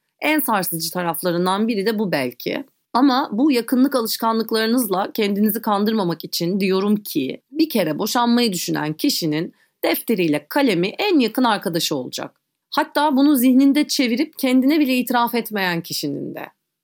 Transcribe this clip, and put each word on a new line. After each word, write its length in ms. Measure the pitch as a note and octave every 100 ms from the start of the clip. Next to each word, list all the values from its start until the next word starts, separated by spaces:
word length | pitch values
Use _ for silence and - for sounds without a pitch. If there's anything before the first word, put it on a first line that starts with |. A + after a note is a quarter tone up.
| _ _
En 180 | C#4+ D#4
sarsıcı 520 | C4+ G#3 F3+ E3 E3
taraflarından 760 | F#3 F3 D#3+ F3+ E3+ F3+ G3 A3+
biri 180 | A3 G3
de 140 | G#3+
bu 120 | G#3
belki. 520 | D#3+ B2+ - - - - _ _
Ama 360 | A#3 C#4 B3 D4
bu 200 | G#3+ D4+
yakınlık 440 | B3 A3+ B3 C4 C4+
alışkanlıklarınızla 1160 | A3+ - A3+ A3+ A3 A3 A3 B3 A3 F#3 G3+
kendinizi 480 | - G3+ G3+ G#3+ G#3+
kandırmamak 640 | A3 G3+ G#3+ A3 F3+ D#3+
için 360 | F#3 - E3+ G3
diyorum 360 | G3 F#3+ G3+ G#3+
ki 460 | - - C3 - _
bir 180 | C#4+ D#4+
kere 300 | A3+ E3+ F#3
boşanmayı 540 | D4+ B3 A#3+ A#3+ A#3+
düşünen 400 | F3+ - D3+ D3+
kişinin 600 | D#3 D4 - E3 D3+ F3+ - _ _
defteriyle 640 | - - - G#3+ E3+ D3 -
kalemi 380 | D4 C#4 F3 F#3
en 320 | - G#4 E4+
yakın 240 | A3+ A3
arkadaşı 520 | B3 G3+ G3 E3 - D3
olacak. 500 | B2+ - B2+ - _ _ _ -
Hatta 420 | D#4 - D4 C4+
bunu 180 | C#4+ C#4+
zihninde 520 | B3+ B3+ C#4 C#4+ D4
çevirip 520 | - B3 A3+ D#4+ -
kendine 400 | C4 B3+ C4 D#4
bile 180 | C#4 B3+
itiraf 380 | B3 A#3+ A#3 A#3+
etmeyen 460 | - G#3 F#3+ E3+
kişinin 540 | E3 - D3 C#3 C#3 C#3
de. 100 | - - _ _